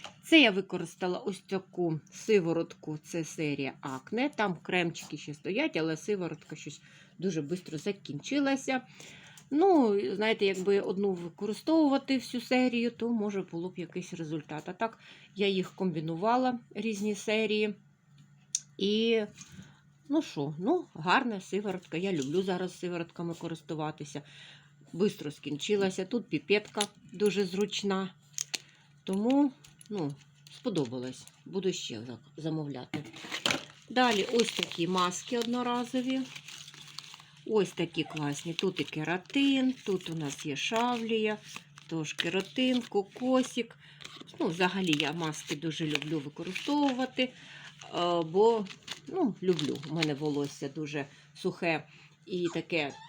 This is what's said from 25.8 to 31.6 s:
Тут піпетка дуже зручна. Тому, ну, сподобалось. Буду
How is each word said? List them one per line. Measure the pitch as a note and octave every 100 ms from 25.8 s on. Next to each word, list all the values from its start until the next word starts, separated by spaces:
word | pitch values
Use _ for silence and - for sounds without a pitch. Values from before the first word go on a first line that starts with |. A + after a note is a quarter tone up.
| F#3+ F#3 F#3
Тут | A#3+ -
піпетка | D#3 - G#3 G#3 G#3+ G#3 - -
дуже | F3+ G#3 F#3 F#3
зручна. | F#3 G3+ - G3+ F#3+ F#3+ - _ - - - - - _ -
Тому, | - F#3+ A3+ C#4 C#4+ - - - -
ну, | G#3 C#3+ C#3+ - _ -
сподобалось. | - B3+ E3+ B2 B2 B2+ B2+ - - -
Буду | F#3